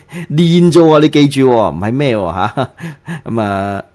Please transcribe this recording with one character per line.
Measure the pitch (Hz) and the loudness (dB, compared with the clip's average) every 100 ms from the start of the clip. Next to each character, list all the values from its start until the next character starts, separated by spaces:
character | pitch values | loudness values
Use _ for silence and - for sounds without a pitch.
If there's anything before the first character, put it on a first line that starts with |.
| _ 175 165 | _ -14 -6
練 | 147 170 175 175 | 0 2 4 4
咗 | 170 | 4
喎， | 165 151 | 4 4
你 | 151 | 4
記 | 147 143 | 2 2
住 | 139 131 | 2 2
喎， | 117 95 76 | 2 0 -2
唔 | |
係 | 104 | -4
咩 | 127 143 110 | -2 -2 -2
喎， | 90 92 | -4 -4
嚇。 | 104 - 123 - 170 143 - 165 - | -4 -4 -8 -8 -16 -16 -14 -12 -8
<laughs> | |
咁 | 113 | -4
啊， | 104 98 98 98 - | -4 -4 -6 -8 -12